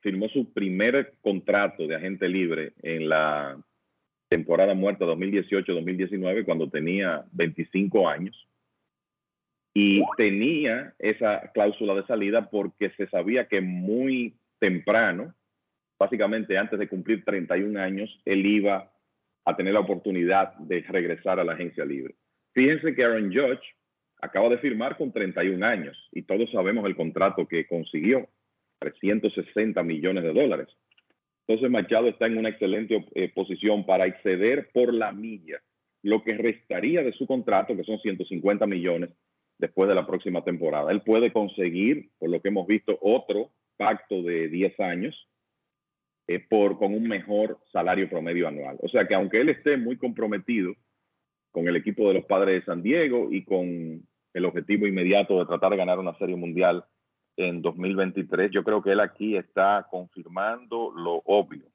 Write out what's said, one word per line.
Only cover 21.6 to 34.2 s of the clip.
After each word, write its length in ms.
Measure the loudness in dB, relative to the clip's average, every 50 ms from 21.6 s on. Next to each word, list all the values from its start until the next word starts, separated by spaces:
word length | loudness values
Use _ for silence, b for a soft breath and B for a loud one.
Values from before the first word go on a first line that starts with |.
| -6 -8 -6 -6 -6
libre. 300 | -6 -6 -8 -8 -12 -16 _ _ _ _ _ _ _
Fíjense 420 | _ 4 4 4 4 2 0 -2 0
que 80 | 2
Aaron 300 | 2 2 2 2 0 0
Judge 300 | 0 0 0 0 -2 -4 -6 -20 _ _ _ _ _ _ _ _ _ _
acaba 280 | -12 -4 0 2 4 4
de 80 | 4 2
firmar 380 | 0 -2 -2 -2 -4 -4 -4
con 160 | -4 -6 -4
treinta 300 | -2 -2 -4 -2 -2 0
y 60 | 0 0
un 160 | 0 0 0
años, 320 | 0 0 0 -4 -10 -14 -18 _ _
y 100 | -12 -12
todos 280 | -4 -2 0 0 0 0
sabemos 320 | 0 0 0 0 0 0 -2
el 80 | -2 -2
contrato 540 | -2 -4 -4 0 2 2 2 2 0 -4 -2
que 180 | -2 -4 -2
consiguió, 640 | -2 -4 -6 -6 -4 -6 -2 2 2 2 2 0 _ _ _ _ _ _ _ _ _ _ _
trescientos 540 | -10 -10 -8 _ -2 0 0 2 0 -2
sesenta 500 | -2 -2 -8 -4 -2 -2 0 0 0 -2
millones 400 | -2 -2 -4 -2 -2 -2 -2 0
de 120 | -2 0 2
dólares. 340 | 2 2 2 0 -2 -6 _ _ _ _ _ _ _ _ _ _ _ _ _ _ _ _
Entonces 240 | 0 0 2 2 2
Machado 380 | 2 2 2 4 2 4 4 4
está 180 | 2 2 -2
en 100 | 0 0
una 140 | 0 -2 -2
excelente, 560 | -2 -2 0 0 0 0 0 0 0 0 -2 -4 -4
eh, 160 | -2 -2 -2 _
posición 520 | -4 -4 -4 -4 -2 0 2 2 2 2
para 180 | 2 4 4 4
exceder 640 | 2 0 -2